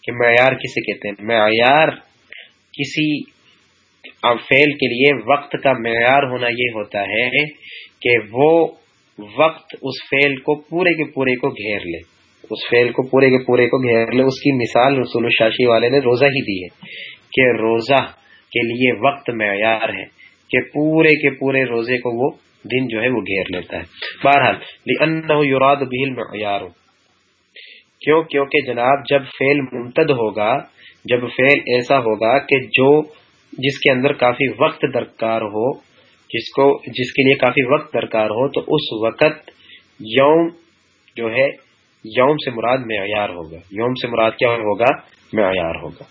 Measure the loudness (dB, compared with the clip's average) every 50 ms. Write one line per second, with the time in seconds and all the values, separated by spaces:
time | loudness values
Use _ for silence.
0 | _ -10 -4 0 2 4 4 6 4 4 2 0 -8 -8 -8 -8 -6 -6 -8 -6
1 | -6 -10 -10 -10 -6 -2 2 2 4 4 4 4 4 4 4 4 4 2 0 -6
2 | -14 _ _ _ _ _ -20 -20 -20 _ _ _ _ _ _ -10 -10 -8 -4 -4
3 | -2 -2 -2 -4 -6 _ _ _ _ _ _ _ _ _ _ _ _ _ _ _
4 | _ -20 -20 _ 0 0 0 0 0 0 2 4 4 2 2 -2 -4 -4 0 2
5 | 2 2 2 2 0 0 0 0 0 -6 -10 -2 0 0 0 0 -2 -2 0 2
6 | 2 4 4 4 2 0 -4 -4 -4 -4 -2 -2 -4 -4 -4 -6 -10 -6 -4 -6
7 | -4 -2 -2 -2 -2 0 0 -2 -2 -2 -6 _ -20 -20 -18 -18 -20 -20 _ _
8 | 0 0 0 0 0 -4 -2 2 4 4 6 4 2 0 -2 _ _ _ _ _
9 | _ _ _ -20 -20 -16 -2 2 2 2 2 -2 _ _ -20 -12 -10 -10 -10 -10
10 | -8 -4 0 2 2 2 0 -2 -2 -4 -4 -4 -4 _ -4 0 0 0 0 0
11 | -2 -6 -4 -2 -2 0 0 0 -2 -4 -4 -4 -6 -6 -6 -6 -6 -8 -10 -10
12 | -12 _ _ _ _ _ _ _ _ -12 -10 -10 -6 0 2 2 2 2 0 -2
13 | -4 0 4 4 4 6 4 2 2 2 2 2 2 2 2 -2 0 2 2 2
14 | 0 0 0 2 2 2 0 0 -2 0 0 0 -2 0 2 2 4 4 2 0
15 | -2 -2 -2 -2 -2 0 2 2 2 0 2 2 2 4 4 4 2 2 2 2
16 | 2 2 2 4 2 2 2 0 -4 -4 -6 -8 -8 -12 _ _ -20 -20 -18 -18
17 | -18 -20 -20 _ _ _ 0 2 4 4 4 2 0 0 0 0 2 2 2 2
18 | 2 0 -10 _ _ _ -20 -20 _ _ -4 -4 -2 -2 -2 0 0 0 0 2
19 | 0 -2 -2 -2 -8 -8 -4 -2 -2 -2 0 0 0 0 0 0 -2 -6 -6 -8
20 | -12 -14 _ _ -20 -20 _ _ _ _ -2 -2 -2 -2 -4 -2 -2 0 2 4
21 | 4 4 4 4 2 -2 -2 0 -4 -2 0 0 -2 -2 -2 -4 -2 -2 -4 -4
22 | -2 -4 -4 -2 -4 -4 -4 -8 _ _ _ _ _ -4 -4 -2 -2 -2 -4 -2
23 | -2 0 0 -2 -4 -4 -4 -4 -4 -4 -6 -10 -10 -8 -10 -12 -12 -12 _ -16
24 | -14 -14 -14 -2 0 2 4 4 4 2 0 -2 -6 -18 -20 _ _ -6 -2 0
25 | 0 0 -2 -4 -2 0 2 2 2 2 2 2 4 4 2 2 0 -6 -4 -4
26 | -4 -4 -4 -6 -10 -10 -8 -8 -4 -4 -4 -4 -6 -10 -16 _ _ _ _ _
27 | _ _ _ _ _ _ _ _ _ _ _ -20 -20 -20 -20 -20 _ _ _ _
28 | -2 2 2 2 2 0 -2 -4 -4 0 -2 -2 -2 -2 -4 -2 2 2 2 0
29 | 0 0 0 0 0 -2 -6 -2 0 0 2 0 0 -4 -8 -10 -10 -4 -2 -2
30 | 0 2 0 0 0 -4 -2 -2 0 0 0 -2 -4 -10 _ _ -20 -20 -20 _
31 | _ -2 -2 -2 -2 -4 -2 2 4 4 4 2 2 0 0 0 2 2 2 2
32 | 2 0 0 0 2 2 2 2 2 2 0 0 0 -2 0 2 6 6 6 4
33 | 4 -2 -10 -20 _ _ _ _ _ _ -16 -6 -4 -4 -4 0 2 2 2 4
34 | 2 0 0 2 2 0 2 2 -2 -4 0 0 0 0 0 -2 -6 -2 -2 -2
35 | -6 -6 _ _ -4 -2 -2 -2 -4 -4 -4 -2 -2 -2 -4 -6 _ _ _ _
36 | _ _ _ _ _ _ -10 -10 -10 -6 -2 2 4 4 2 2 -4 -12 -8 -6
37 | -6 -6 -2 0 2 2 2 4 2 0 2 2 0 0 0 -2 -2 -4 -4 -4
38 | -4 -2 -2 -2 0 0 -2 -2 -4 -2 -4 -6 -4 -2 -2 -2 -2 -4 -6 -4
39 | -4 -4 0 2 0 0 0 -2 _ -20 _ _ _ _ -20 -20 _ _ _ _
40 | -14 -4 2 4 4 6 6 4 2 0 -4 -10 _ _ _ _ _ _ _ _
41 | _ _ _ -8 -6 -4 0 0 0 0 -2 -6 _ _ _ _ _ _ _ _
42 | _ -8 0 0 2 2 2 0 -2 -8 -8 -4 -2 -2 -2 -2 -2 -4 -6 -6
43 | -4 -4 -4 -4 -4 -4 -6 -10 -14 -14 -16 -20 -20 _ -8 -4 -4 -4 -4 -4
44 | -6 -6 -2 0 0 0 0 0 0 0 0 0 -2 -4 -2 0 2 0 0 0
45 | -6 _ _ _ _ _ -2 0 0 0 0 -2 -2 -4 -6 -8 -10 -14 -16 -16
46 | -20 _